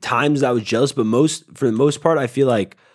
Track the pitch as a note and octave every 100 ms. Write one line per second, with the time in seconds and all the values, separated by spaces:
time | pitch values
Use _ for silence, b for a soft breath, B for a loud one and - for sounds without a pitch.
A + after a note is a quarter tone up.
0 | - A#2+ D3 C#3+ C3 B2 G2+ A2+ C#3 C3+
1 | A2 A#2+ D#3 - - - B2+ A2 C#3+ D3
2 | E3 D#3 B2 - C3+ A2+ F#2+ b b